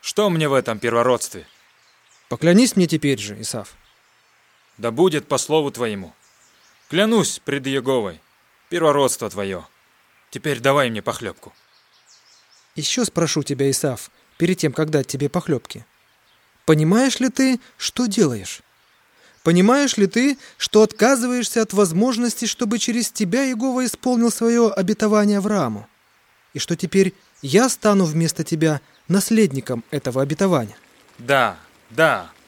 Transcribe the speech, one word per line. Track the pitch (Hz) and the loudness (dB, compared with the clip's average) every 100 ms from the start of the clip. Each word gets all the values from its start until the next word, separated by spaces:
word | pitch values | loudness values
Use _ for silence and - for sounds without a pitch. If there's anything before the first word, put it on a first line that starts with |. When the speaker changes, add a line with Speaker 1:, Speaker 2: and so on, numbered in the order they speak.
Speaker 1:
Что | - - 208 | -6 0 0
мне | 165 151 | 2 2
в | |
этом | 139 120 107 | 0 0 -4
первородстве? | 117 117 123 120 - 95 78 _ _ _ _ _ _ _ _ | 0 2 2 2 -2 -12 -20 _ _ _ _ _ _ _ _
Speaker 2:
Поклянись | 120 160 180 254 - | -2 4 6 4 2
мне | 175 | 0
теперь | 156 143 131 | 0 0 -2
же, | 101 104 | -4 -10
Исав. | 110 120 98 - _ _ _ _ _ _ _ _ _ _ | -10 -10 -12 -18 _ _ _ _ _ _ _ _ _ _
Speaker 1:
Да | 113 | -6
будет | 113 185 151 - | 2 2 2 -2
по | 135 | -4
слову | - 156 143 | 0 0 0
твоему. | - 120 101 87 _ _ _ _ _ _ _ _ | -4 -6 -6 -10 _ _ _ _ _ _ _ _
Клянусь | 160 214 226 170 - | 0 2 2 0 -4
пред | - 139 135 | -6 -6 -2
Иеговой, | 135 127 135 101 78 _ _ _ _ _ | -4 0 -2 -2 -10 _ _ _ _ _
первородство | 175 160 143 135 - 110 | 0 2 4 2 0 -8
твоё. | 92 98 92 - _ _ _ _ _ _ | -6 -6 -6 -12 _ _ _ _ _ _
Теперь | 127 151 131 | -10 -6 -2
давай | 120 139 127 | 2 2 2
мне | 110 | -2
похлёбку. | 101 113 110 85 - _ _ _ _ _ _ - _ _ _ _ _ | -6 -6 -8 -12 -20 _ _ _ _ _ _ -20 _ _ _ _ _
Speaker 2:
Ещё | - 147 - | -8 -6 -2
спрошу | 233 - 165 - | -2 -2 -2 -2
тебя, | 139 139 139 | -4 -2 0
Исав, | 135 147 123 - _ _ _ | 0 -2 -6 -12 _ _ _
перед | 175 180 | -2 0
тем, | 156 | -2
как | 127 156 | -2 -2
дать | 151 131 | -2 -2
тебе | 135 143 | -4 -4
похлёбки. | 180 - 135 - - - _ _ _ _ _ _ _ | -4 -2 -4 -4 -20 -20 _ _ _ _ _ _ _
Понимаешь | - 156 156 208 262 - | 0 2 4 4 2 0
ли | 254 | -2
ты, | - 262 247 - _ | 2 0 0 -6 _
что | - - 247 | -10 -4 -2
делаешь? | 196 170 113 95 - _ _ _ _ _ _ _ _ | 2 0 0 -10 -16 _ _ _ _ _ _ _ _
Понимаешь | - 175 196 269 285 - | 0 4 4 4 2 0
ли | 196 | 0
ты, | 226 269 269 - _ | 2 0 -2 -10 _
что | - 214 | 0 4
отказываешься | 214 - 226 269 247 247 226 - | 4 4 2 2 0 -4 -2 -2
от | 220 | -2
возможности, | 190 196 160 240 226 240 - 233 | 0 2 2 0 0 -4 -4 -6
чтобы | - 226 226 | -4 -2 -2
через | - 233 226 | -2 -2 -4
тебя | - 202 226 | -4 -2 0
Иегова | 269 240 262 247 254 | -2 -2 -2 -2 -4
исполнил | - 254 247 233 | -4 -2 2 0
своё | - 226 233 233 | 2 0 4 2
обетование | 196 185 214 214 214 208 202 | 2 -2 0 2 2 2 0
Аврааму? | 196 208 135 104 110 _ _ _ _ _ _ | 0 -2 -2 -4 -12 _ _ _ _ _ _
И | 139 | -12
что | - | -6
теперь | 170 - 196 190 - _ _ | -4 0 2 2 -2 _ _
я | 139 160 254 | 0 2 2
стану | - 214 196 | 2 2 2
вместо | 180 156 165 - | 2 0 -2 -2
тебя | 156 160 156 147 _ _ _ | -4 0 0 0 _ _ _
наследником | 185 - 226 202 135 - 117 - | 0 2 2 2 0 -6 -8 -6
этого | 147 131 123 | -6 -4 -2
обетования? | 139 151 196 165 110 - _ _ _ _ | -2 0 0 0 -2 -10 _ _ _ _
Speaker 1:
Да, | 120 139 117 87 - _ _ | 0 2 2 -2 -18 _ _
да. | 113 160 113 87 - | 0 2 2 -6 -20